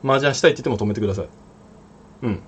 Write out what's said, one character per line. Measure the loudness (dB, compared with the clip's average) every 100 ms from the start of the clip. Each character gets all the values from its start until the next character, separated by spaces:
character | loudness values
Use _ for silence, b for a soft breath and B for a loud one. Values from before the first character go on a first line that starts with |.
麻 | 2
雀 | 2 2
し | 4
た | 2
い |
っ |
て | 2
言 | -2
っ | -2
て |
も |
止 | -2
め |
て | 0
く | -2
だ |
さ | -2
い。 | -6 -12 -20 -20 -20 -20 -20 -20 -20 -8
う | -6
ん。 | -6